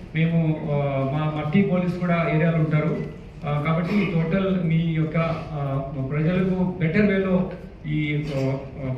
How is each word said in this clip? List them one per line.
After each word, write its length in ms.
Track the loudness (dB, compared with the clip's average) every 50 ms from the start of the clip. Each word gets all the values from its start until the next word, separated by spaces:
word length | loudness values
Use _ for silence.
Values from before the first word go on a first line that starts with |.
| -12 -6 -2
మేము, 240 | 0 2 2 4 2 2 2 0 0 -2 -2 0
uh, 280 | 0 0 0 0 0 0 0 0
మా 80 | 0 0 0 -2
మట్టి 240 | -2 -2 2 4 4 4 4 2
పోలీస్ 220 | 2 0 0 -2 -2 0
కూడా 120 | 0 2 2 2 2 2
ఏరియాలో 240 | 2 4 4 4 2 2
ఉంటారు. 280 | 2 2 2 2 0 -2 -2 -4 -8 -10 -14 -16 -16 -14 -10 -6
Uh, 120 | -4 -2 -2 0
కాబట్టి 320 | 0 0 0 0 0 0 0 0 2 0
టోటల్ 340 | 0 0 2 0 0 2 2 0 0 2 2
మీ 100 | 2 2 2 2 0 0
యొక్క, 160 | 0 0 0 0 0 0 -2 -4 -6 -8 -6 -4
uh, 180 | -4 -2 -2 -2 -4 -4 -6 -6 -4 -2 -2
ప్రజలకు 440 | 0 0 2 2 2 2 2 2 2 0 0 0 0
బెటర్ 260 | 0 2 4 4 4 4
వేలో 240 | 4 2 2 2 2 2 0 0 -6 -10 -14 -16 -16 -10 -6 -4 -2
ఈ, 20 | 0 0 0 -2 -2 -2 -2 -2
uh, 160 | -2 -2 -2 -2 -4 -6 -10 -10 -8
uh, 100 | -6 -4 -2